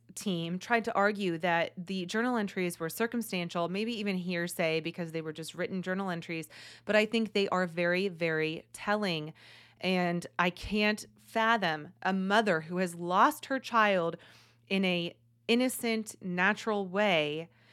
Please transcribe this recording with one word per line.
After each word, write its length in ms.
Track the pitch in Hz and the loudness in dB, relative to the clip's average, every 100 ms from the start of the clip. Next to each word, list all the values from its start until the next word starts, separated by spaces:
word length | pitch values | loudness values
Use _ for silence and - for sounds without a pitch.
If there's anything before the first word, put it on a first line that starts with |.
| - | -16
team 440 | - - 175 165 185 | -8 -4 -2 -2 -6
tried 260 | - 233 | 0 0
to 100 | 233 | 2
argue 440 | 202 202 208 196 165 | 2 2 2 -2 0
that 340 | 180 170 165 - | 0 2 0 -4
the 260 | 175 190 | -6 -6
journal 320 | 175 220 240 240 | -2 -2 0 0
entries 420 | 202 - 180 175 | -2 -2 -4 -2
were 120 | 165 | -6
circumstantial, 800 | - 233 240 214 185 170 175 170 | -4 -2 -2 -4 -4 -4 -2 -2
maybe 280 | 185 220 233 | -2 -2 -2
even 200 | 208 190 | -2 -2
hearsay 600 | 180 175 175 - 165 160 | -2 -2 -2 0 0 0
because 320 | 160 165 165 | -2 -6 -6
they 100 | 160 | -6
were 100 | 160 | -6
just 220 | 156 160 | -8 -10
written 260 | - 180 190 | -6 -6 -4
journal 300 | 180 185 196 | -4 -4 -4
entries, 400 | 170 165 165 160 - - - | -6 -6 -8 -10 -16 -20 -10
but 100 | - | 2
I 120 | 214 214 | 4 4
think 260 | 233 214 | 2 0
they 160 | 208 196 | 2 2
are 180 | 180 180 | 2 0
very, 420 | 165 175 175 196 | 0 2 2 0
very 560 | 165 165 156 156 160 - | 0 0 2 0 -2 -10
telling. 580 | - - 208 208 160 151 - - - - - | -8 -2 0 0 -2 -4 -12 -20 -20 -20 -6
And 460 | 180 185 175 175 - - | 0 2 2 0 -2 0
I 120 | 175 | 0
can't 560 | 175 - 208 208 208 - - | 0 -2 0 2 0 -6 -20
fathom 680 | - 226 220 233 185 156 151 - | -6 0 2 4 2 -2 -6 -6
a 100 | 185 | -2
mother 480 | 190 190 202 214 160 | 0 2 4 4 2
who 160 | 160 180 | 0 -2
has 180 | 185 | -2
lost 520 | 170 175 185 254 294 - | -2 0 4 6 4 -4
her 120 | 269 | -6
child 600 | - 240 208 190 165 165 - - - _ - | 0 2 4 4 0 -4 -12 -20 -20 _ -4
in 160 | 190 | 0
a 320 | 190 175 170 - _ _ - | 2 0 -2 -8 _ _ 0
innocent, 680 | 233 254 - 240 220 214 - | 2 2 0 -2 -2 -4 -8
natural 680 | 190 180 190 214 - 208 190 | -6 2 2 2 0 -2 -2
way 600 | 185 208 170 151 151 165 _ _ | 2 4 4 2 -2 -10 _ _